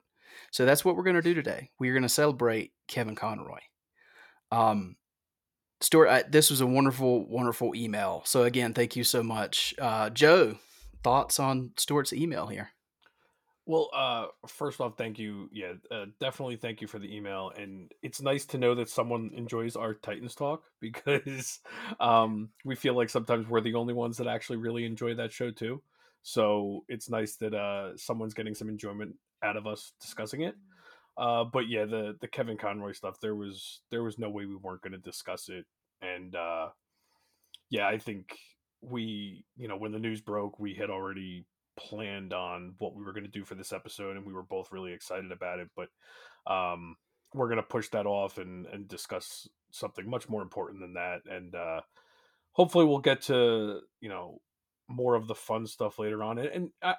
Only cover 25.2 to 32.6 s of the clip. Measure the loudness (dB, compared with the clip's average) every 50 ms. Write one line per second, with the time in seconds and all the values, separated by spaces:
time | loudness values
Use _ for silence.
25.2 | -4 -6 -4 -4 -4 -4 -4 -4 -6 -6 -6 -8 -10 _ _ _ _ _ _ _
26.2 | -16 -2 2 4 6 6 6 4 2 0 -4 -6 -8 -8 -10 -10 -6 -4 -2 -2
27.2 | -2 -2 -4 -6 -4 -4 -2 -2 -2 -2 -2 -4 -6 -8 -10 -10 -8 -6 -6 -4
28.2 | -6 -6 -6 -8 -8 -8 -8 -8 -8 -8 -8 -8 -8 -10 -8 -8 -10 -12 -12 -16
29.2 | _ _ _ _ -4 -4 -2 -4 -6 -6 -8 -8 -10 -16 -20 _ -20 -14 -10 -10
30.2 | -8 -6 -6 -4 -6 -6 -6 -10 -18 _ _ _ _ -20 -20 -20 _ _ _ -2
31.2 | 0 2 2 2 2 0 0 -2 0 0 0 0 0 0 -2 -2 -4 -4 -6 -8
32.2 | -12 -8 -6 -4 -4 -4 -6 -6